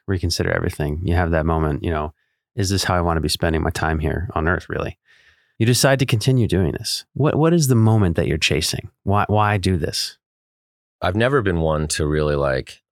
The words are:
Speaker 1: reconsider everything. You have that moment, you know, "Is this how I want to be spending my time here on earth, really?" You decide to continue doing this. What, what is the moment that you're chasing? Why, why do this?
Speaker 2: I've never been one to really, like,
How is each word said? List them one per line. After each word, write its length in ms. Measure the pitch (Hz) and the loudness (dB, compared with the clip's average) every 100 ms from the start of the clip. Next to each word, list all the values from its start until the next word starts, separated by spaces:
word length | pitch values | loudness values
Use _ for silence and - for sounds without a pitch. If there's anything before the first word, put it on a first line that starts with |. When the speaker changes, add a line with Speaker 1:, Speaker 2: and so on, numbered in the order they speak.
| - | -6
Speaker 1:
reconsider 440 | 92 87 - 87 | -4 -2 -2 -2
everything. 500 | 85 85 - 73 76 | -2 -2 -4 -4 -2
You 120 | 87 87 | -2 0
have 160 | 82 | 2
that 140 | 82 80 | 0 0
moment, 380 | 80 78 69 | 0 0 -2
you 60 | 87 | -4
know, 240 | 76 73 - _ _ _ - | -4 -6 -10 _ _ _ -6
"Is 140 | 95 | -2
this 140 | 98 | -2
how 120 | - 90 | 0 0
I 60 | |
want 160 | 85 80 | 0 0
to 40 | |
be 80 | 82 | -2
spending 340 | - 85 80 | -2 0 0
my 80 | 78 | -2
time 280 | - 80 78 | -2 -2 -2
here 300 | 76 76 92 | -2 -2 -4
on 140 | 80 80 | -2 -2
earth, 200 | 92 - | -2 -4
really?" 280 | - - - _ _ _ _ _ - | -6 -6 -10 _ _ _ _ _ -2
You 80 | 113 | 2
decide 340 | 123 139 131 | 4 4 2
to 60 | 131 | 2
continue 420 | 110 131 131 104 | 0 2 2 2
doing 240 | 87 82 | 2 0
this. 340 | - - - - | -2 -6 -8 -8
What, 220 | - 143 131 | -2 0 2
what 180 | 165 | 2
is 140 | 170 135 | 4 4
the 80 | 117 | 4
moment 400 | 110 110 92 82 | 4 4 2 2
that 120 | 76 | 0
you're 100 | 76 | -2
chasing? 520 | - 71 - - - _ | 0 -2 -2 -6 -10 _
Why, 220 | 101 101 98 | -2 0 2
why 300 | 104 104 104 | 2 2 0
do 200 | 92 90 | 0 0
this? 400 | - - - - _ _ _ _ _ _ _ _ | -2 -6 -8 -12 _ _ _ _ _ _ _ _
Speaker 2:
I've 140 | 92 90 | -4 0
never 260 | 123 139 | 2 2
been 200 | 101 85 | 0 0
one 260 | 80 78 76 | 0 0 -2
to 160 | - 76 | -2 0
really, 300 | 76 76 71 | 0 0 0
like, 460 | 69 65 - - _ | 0 -2 -6 -14 _